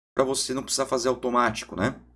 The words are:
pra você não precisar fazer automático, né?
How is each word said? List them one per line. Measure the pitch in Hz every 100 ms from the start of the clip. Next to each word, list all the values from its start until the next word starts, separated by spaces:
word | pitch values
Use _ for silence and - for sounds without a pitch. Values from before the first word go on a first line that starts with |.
| _
pra | - 131
você | 131 -
não | 131
precisar | 135 - 135
fazer | 131 123
automático, | 123 123 120 120 117 -
né? | 87 117 131 -